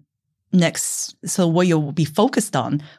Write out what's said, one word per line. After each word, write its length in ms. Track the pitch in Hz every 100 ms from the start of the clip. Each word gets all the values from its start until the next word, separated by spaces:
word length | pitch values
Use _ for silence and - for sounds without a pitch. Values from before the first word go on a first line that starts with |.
| _ _ _ _ _
next, 640 | 185 165 - - - - -
so 220 | - - 175
what 200 | 165 185
you'll 240 | 160 147
be 120 | 151
focused 520 | 156 - 240 - - 135
on 260 | 123 147 147